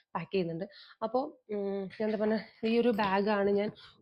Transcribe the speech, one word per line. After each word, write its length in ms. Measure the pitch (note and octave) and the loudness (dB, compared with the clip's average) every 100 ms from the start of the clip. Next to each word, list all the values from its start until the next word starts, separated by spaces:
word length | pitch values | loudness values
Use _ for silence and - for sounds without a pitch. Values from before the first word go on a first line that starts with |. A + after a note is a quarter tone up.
| _ | _
പാക്ക് 200 | F#3 E3+ | -8 -2
ചെയ്യുന്നുണ്ട്. 340 | F#3+ E3 E3 - - - - | -2 -2 -4 -8 -12 -20 -8
അപ്പൊ, 160 | A3 B3 D4+ - - | -2 -2 -2 -8 -8
ഉം, 320 | G3+ G3 G3 F#3+ - | -6 -4 -4 -6 -4
എന്താ 180 | G#3+ G#3 | -2 0
പറഞ്ഞ, 200 | G#3+ G#3+ - - | 0 0 -4 -4
ഈ 80 | A3 A#3 | 2 4
ഒരു 120 | A#3+ G#3+ | 4 2
ബാഗാണ് 500 | G3 G3 G#3 G3+ G3+ | 2 2 2 2 2
ഞാൻ 180 | G3+ G#3 - - - | 2 0 -6 -20 -8